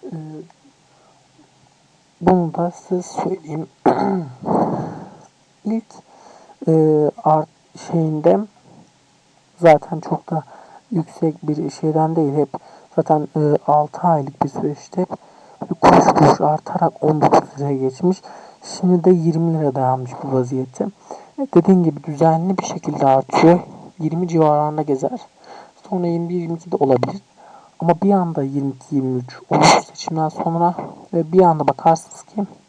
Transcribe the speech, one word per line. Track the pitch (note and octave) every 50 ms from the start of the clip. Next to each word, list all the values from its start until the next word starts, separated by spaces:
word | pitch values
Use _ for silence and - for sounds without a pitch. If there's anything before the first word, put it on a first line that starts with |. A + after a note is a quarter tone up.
| -
Ee, | F#3 F3 D#3+ D#3 D#3 D#3 D3+ E3 E3+ _ _ _ _ _ _ _ _ _ _ _ _ _ _ _ _ _ _ D4+ _ _ _ _ _ _ _ _ _ _ _ _ _ _ _
bunu | E3+ F3 F#3 F#3 F3 E3 -
da | - E3+ F3
size | E3+ - - - F#3 F3+ F3+
söyleyeyim. | - - - - - F#3 F#3+ D#3+ D3+ D3+ D3+ E3 - _ _ _
<clears throat> | A3+ B3+ - E3+ G3+ G3 F#3 E3 C3 B2 - - - - - - - - - - - - - - - - - - _ _ _ _ _ _ _ _
İlk, | G#3 A3 A3+ - _ - - - _ _ - - - - - - _ - _ - -
e, | D#3+ D#3+ D#3 D#3 D#3 D3+ D3+ D3 - - -
art-, | - D#3 D#3 D#3 - _ _ _ _ _ - - -
şeyinde | - E3+ D#3+ D#3+ D#3 D3+ D3+ E3 F#3 G3 G#3+ G#3 _ _ _ _ - - - _ _ _ _ _ _ _ _ _ _ _ _ _ _ _
zaten | F3 E3 D3+ D3 - - - D#3+
çok | E3 - - D#3 - -
da | - D#3+ - - - - - - - - _ _
yüksek | A#3 E3+ D#3 - - - - D#3+ D3+ - - D3+
bir | D3+ D3+ E3+ -
şeyden | - - - D#3 D3+ D#3+ D#3 D#3 E3
değil. | E3 D#3+ C#3+ C#3
Hep | D3+ C#3+ C#3 - - - - - - - _ -
zaten, | - D3+ - E3 D3+ D3 C#3+ _
e, | D#3 D3+ D3 D3 - -
altı | - D3 D3+ D3 D3 - -
aylık | - F3 E3 D3+ C#3 C3+ C#3 - -
bir | C#3
süreçte | - - - D3+ D3 - - - - F#3 F3+ - - - _ - _ - - - - - - -
hep | - -
kuruş | - - - - -
kuruş | - - - D#3 C#3+ - -
artarak | - D3 D3+ D#3 - - - - E3+ D#3+ - - -
on | D3+ D#3 D3+
dokuz | D3 C#3+ C#3+ - - - - C#3
liraya | C#3+ C#3+ C#3
geçmiş. | C3 C3 C3 B2+ C3 - F3+ F#3+ - - - - - - - - _ -
Şimdi | - - - - F3+ F3+ F3 D#3+
de | F#3
yirmi | F#3 F3 D#3+ E3 D#3+ D#3+ E3 E3+ D#3+ D#3
lira | D3+ C#3+ C3
dayanmış | C3+ C3 B2+ C3 C3 C3 B2 - - -
bu | C#3 C3
vaziyette. | C3 B2+ B2 C3 B2+ C3 C3 - - G#3 G3+ - _ _ - - - - - _ -
E, | C#4 C4+ -
dediğim | F3+ E3 - F#3+ F#3 F3
gibi | D#3+ D3 C#3+ -
düzenli | - D3+ C#3 E3 E3 D#3+ E3 E3 F#3 G3 F3+
bir | -
şekilde | - - D#3+ - - D3 C#3+ C#3
artıyor. | C3+ C3+ C3+ C3 - - - - D#3+ F3 F3+ - - - - - - - _
Yirmi | D#3+ D#3 D#3 E3+ F#3 F3
civarında | E3 D#3+ D#3+ D3+ D3+ D3 D3+ D3+ D3+ D#3 D3+
gezer. | D3 C#3+ C3 D3 - B3+ A#3+ - - _ _ - - - - - - _ _ _ -
Sonra | G3 F3+ F3
yirmi | E3+ E3+ E3+ E3+ E3+
bir, | F3
yirmi | F3+ E3+ E3 E3+
iki | E3 - E3+ E3
de |
olabilir. | - D3 C3+ C3 A#2+ - - - G3 _ _ _ _ - - - - - _ _ _
Ama | - E3 E3+ E3 -
bir | G3 G3+
anda | F#3+ F3+ E3+ D#3+ D#3 C#3
yirmi | C3+ C#3 C#3+ C#3 C#3
iki, | C3 C3 - - D3+
yirmi | C#3 C3 C3 B2+ B2+
üç | B2 B2 - - - _
olur | - - - - - - -
seçimden | - - - - - E3 D#3+ D#3 D#3
sonra | - - - E3 E3 E3 E3+ F3 E3+ - - - - - - _ -
ve | E3+ E3 D#3 E3
bir | F#3
anda | F#3 F3 D#3+ D#3 D3 C#3+
bakarsınız | C3+ - - E3 E3 D#3+ - - - - -
ki | _ - G#3+ G#3 - - _ _